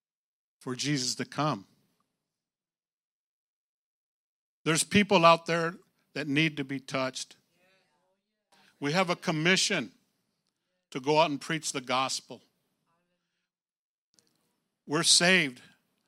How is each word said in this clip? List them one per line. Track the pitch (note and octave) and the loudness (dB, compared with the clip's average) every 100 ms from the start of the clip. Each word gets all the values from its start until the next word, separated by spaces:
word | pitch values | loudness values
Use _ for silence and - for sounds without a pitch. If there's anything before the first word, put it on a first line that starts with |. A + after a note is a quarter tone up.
| _ _ _ _ _ _ | _ _ _ _ _ _
for | - B2+ | -12 -8
Jesus | B2 D3 B2+ - | -4 -2 -4 -6
to | |
come. | B2 - D3+ A2+ F#2+ _ _ _ _ _ _ _ _ _ _ _ _ _ _ _ _ _ _ _ _ _ _ _ _ _ _ _ _ _ | -8 -6 -4 -6 -10 _ _ _ _ _ _ _ _ _ _ _ _ _ _ _ _ _ _ _ _ _ _ _ _ _ _ _ _ _
There's | - G#3+ | -2 -2
people | - G3+ G3+ G3 | 2 2 4 6
out | E3 E3 - | 6 6 2
there | E3+ E3 F#3 _ _ _ | -2 -2 -6 _ _ _
that | - D3+ | -8 -2
need | C#3 D#3+ D3+ | 0 0 -2
to | |
be | C3+ C3+ | -6 -8
touched. | - C#3 C3 - - - _ _ _ _ _ _ _ _ _ _ _ _ _ _ | -8 -6 -6 -8 -14 -18 _ _ _ _ _ _ _ _ _ _ _ _ _ _
We | C#3+ | -4
have | E3+ F3+ | -2 0
a | F3 | -2
commission | - D#3+ E3 F#3 - F#3+ A2 - _ _ _ _ _ _ _ _ _ | -2 0 2 2 2 -2 -4 -12 _ _ _ _ _ _ _ _ _
to | C#3+ | -8
go | C3 D3+ | 0 2
out | D#3+ | 2
and | C#3+ | -2
preach | - D#3+ - | -6 -6 -6
the | C#3+ | -8
gospel. | B2 B2+ C3 - - A#2 _ _ _ _ _ _ _ _ _ _ _ _ _ _ _ _ _ _ _ _ _ _ _ _ - | -4 -2 -2 -6 -10 -20 _ _ _ _ _ _ _ _ _ _ _ _ _ _ _ _ _ _ _ _ _ _ _ _ -6
We're | D3 | -2
saved, | E3 - F3 F#3+ D3 B2 - _ _ _ | 2 4 4 4 2 -6 -20 _ _ _